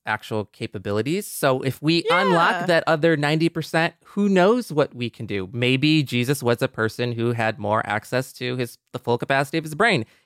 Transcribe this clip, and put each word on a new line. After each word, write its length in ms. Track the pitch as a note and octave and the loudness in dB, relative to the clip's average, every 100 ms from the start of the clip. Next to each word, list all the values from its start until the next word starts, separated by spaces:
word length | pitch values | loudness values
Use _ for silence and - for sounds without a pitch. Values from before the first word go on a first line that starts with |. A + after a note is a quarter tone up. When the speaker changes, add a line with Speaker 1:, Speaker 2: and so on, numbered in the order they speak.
Speaker 1:
actual 400 | - A2 - A2 | -6 -6 -4 -6
capabilities. 840 | G2+ - A2+ G#2 G2 G#2 A#2+ F3+ - | -6 -10 -10 -8 -4 -2 -2 -4 -6
So 360 | - C#3+ C3 | -2 0 0
if 180 | C3+ - | -2 -2
we 240 | D3+ E3 | 0 0
Speaker 2:
Yeah. 160 | A4 F3+ | 2 2
Speaker 1:
unlock 460 | - E3+ F3 F3 F#3 | 2 2 2 0 2
that 180 | E3 - | 2 2
other 300 | D#3+ E3 D#3 | 2 2 2
ninety 320 | D3 D#3 E3 | 0 2 0
percent, 460 | - D3 E3 E3 - | -2 -4 0 -2 -4
who 240 | _ - G3+ | _ -2 2
knows 420 | F#3 F3+ B3 A#3 | 4 4 4 0
what 240 | D3 C3+ | 0 0
we 140 | B2 A#2+ | -2 -8
can 160 | - | -8
do? 240 | G#2+ G2+ F#2 | -6 -6 -4
Maybe 480 | A#2+ B2 C3 D3+ D#3 | -2 0 2 4 2
Jesus 400 | C3 B2 A#2+ C#3 | 2 0 0 0
was 180 | A#2+ A#2 | 0 0
a 80 | C3 | 0
person 440 | - A2 - B2 | -2 -4 -2 -6
who 200 | A#2 A#2 | -2 -2
had 260 | A#2 A2 G#2+ | 0 -2 -2
more 240 | G#2 G#2+ - | -2 -2 0
access 460 | G#2 - B2 C3 | -4 -4 -4 -4
to 220 | - B2+ B2+ | -8 -6 -4
his, 200 | A#2+ - _ | -6 -8 _
the 60 | - | -8
full 180 | - A#2+ | -2 -2
capacity 400 | - C#3 C#3+ D#3+ | 2 0 0 -4
of 80 | |
his 100 | D#3 | -4
brain. 300 | D#3 A#3 E3+ A2 _ | 0 2 2 -2 _